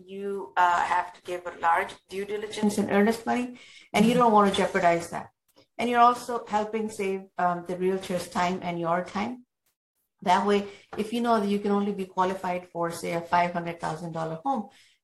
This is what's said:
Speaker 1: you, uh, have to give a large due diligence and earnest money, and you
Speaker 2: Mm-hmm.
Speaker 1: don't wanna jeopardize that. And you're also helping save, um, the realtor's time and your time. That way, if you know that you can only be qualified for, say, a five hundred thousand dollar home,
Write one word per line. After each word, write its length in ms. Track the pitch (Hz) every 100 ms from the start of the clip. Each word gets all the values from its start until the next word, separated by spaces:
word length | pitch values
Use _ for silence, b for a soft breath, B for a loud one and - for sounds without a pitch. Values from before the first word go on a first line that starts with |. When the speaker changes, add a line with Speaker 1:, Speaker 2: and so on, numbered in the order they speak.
Speaker 1:
you, 480 | 185 196 202 196 - -
uh, 240 | 180 175
have 320 | - 180 180
to 100 | -
give 240 | - 180 175
a 100 | -
large 320 | 165 180 196 - -
due 160 | 190
diligence 520 | 202 208 214 214 214 202
and 140 | 202
earnest 340 | 202 208 226
money, 360 | 240 240 247 B B B B
and 120 | 202
you 60 | 220
Speaker 2:
Mm-hmm. 120 | 247
Speaker 1:
don't 100 | 240
wanna 180 | 208 202
jeopardize 600 | 190 180 190 175 170 -
that. 180 | - - _ _ b b -
And 100 | 233
you're 120 | 240
also 440 | 240 240 - 233 -
helping 420 | 208 208 220 214
save, 300 | - 190 190 190 -
um, 280 | 180 175 170
the 80 | 180
realtor's 500 | 185 190 - 180 -
time 320 | - 180 185
and 160 | 175 170
your 240 | 170 175
time. 400 | 180 196 226 247 - _ _ _ _ _ _ _
That 220 | 196 185
way, 220 | 202 202 202 B B -
if 140 | 208
you 80 | 233
know 180 | 233 226
that 100 | 202
you 120 | 202
can 100 | 202
only 220 | 202 202
be 140 | 190 185
qualified 600 | - 185 190 185 180 175
for, 180 | 170 170
say, 220 | 165 180
a 80 | 170
five 320 | 170 175 175
hundred 260 | 175 170 170
thousand 320 | 165 160 170
dollar 300 | 165 160 160
home, 260 | 269 247 - b b b